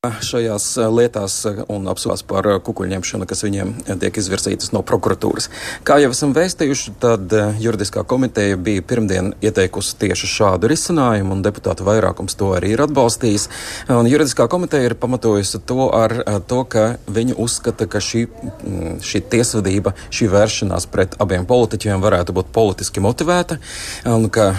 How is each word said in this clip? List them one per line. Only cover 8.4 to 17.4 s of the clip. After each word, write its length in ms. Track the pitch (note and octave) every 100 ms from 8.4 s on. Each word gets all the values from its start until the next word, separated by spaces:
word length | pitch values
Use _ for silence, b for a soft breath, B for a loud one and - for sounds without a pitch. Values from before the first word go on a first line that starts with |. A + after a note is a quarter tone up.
| G2+ F#2+
bija 240 | F2+ G2+
pirmdien 480 | F2 A#2+ G#2+ F#2 F#2 -
ieteikusi 560 | G#2+ - F#2 F#2 - -
tieši 260 | G2+ F#2 G#2
šādu 400 | - G#2 F#2 A2+
risinājumu, 680 | D#3+ - E3+ B2+ G#2+ F#2+ F#2+
un 80 | G2
deputātu 420 | G2+ - F#2 F#2+
vairākums 480 | A2 F#2 F#2 G2 -
to 140 | G2
arī 220 | F#2 F#2 A2+
ir 80 |
atbalstījis. 640 | D3+ C#3 A#2 - A#2+ G2+ - B B B B A#2+
Un 140 | A#2
juridiskā 380 | D3 D3 B2+ A#2+
komiteja 380 | F3+ F3 D3 B2
ir 80 | A#2
pamatojusi 640 | A#2+ B2+ A2+ G2+ G2 - -
to 160 | B2+ C3 A2+
ar, 220 | A2+ A#2
ā, 160 | A2+ G#2 F2+
to, 80 | B2+ C3
ka 160 | A2+ A2 A#2+ -
viņi 320 | G#2 B2
uzskata, 480 | -